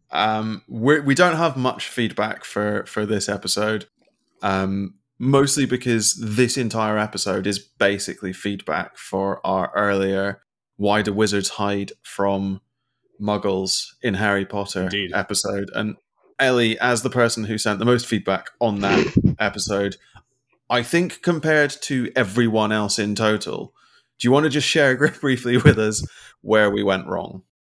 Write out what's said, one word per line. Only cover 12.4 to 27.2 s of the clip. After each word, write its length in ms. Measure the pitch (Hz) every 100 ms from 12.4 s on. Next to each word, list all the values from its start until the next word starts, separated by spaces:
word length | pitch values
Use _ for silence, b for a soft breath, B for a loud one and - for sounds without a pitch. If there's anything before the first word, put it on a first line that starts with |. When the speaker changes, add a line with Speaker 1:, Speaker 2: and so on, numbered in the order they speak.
| 98 95 _ _ _ _ _ -
Speaker 1:
Muggles 720 | 104 104 98 95 95 - - _
in 120 | 123
Harry 300 | 98 107 98
Potter 380 | 95 104 98 95
Speaker 2:
Indeed. 280 | 90 101 92
Speaker 1:
episode. 560 | 95 92 101 - 101 98 -
And 180 | 107 - _ _ _ -
Ellie, 360 | 135 123 117 110
as 220 | 123 120
the 80 | 131
person 340 | 123 117 113
who 120 | 107 107
sent 220 | 110 101
the 60 |
most 200 | 117 120 -
feedback 440 | 107 - 95 - -
on 200 | 117 101
that 260 | 98 98 - - 95
Speaker 2:
<laughs> 120 | -
Speaker 1:
episode, 580 | 104 98 101 101 101 - b b b _ _ _ -
I 120 | 123
think 400 | 117 170 180 -
compared 480 | - 165 156 156 143 -
to 280 | - 135 120
everyone 580 | 131 104 110 117 110 107
else 260 | 107 104 -
in 160 | 104
total, 580 | 104 110 107 - - - _ b b b -
do 100 | 120
you 20 |
wanna 200 | 139 156
just 180 | 143 -
share 260 | 165 139 127
<laughs> 240 | 147 -
briefly 360 | 143 123 123 123
with 220 | 147 110
us 280 | 107 107 - B B B
where 280 | 101 107 104
we 120 | 104
went 240 | 101 95 87
wrong? 340 | 90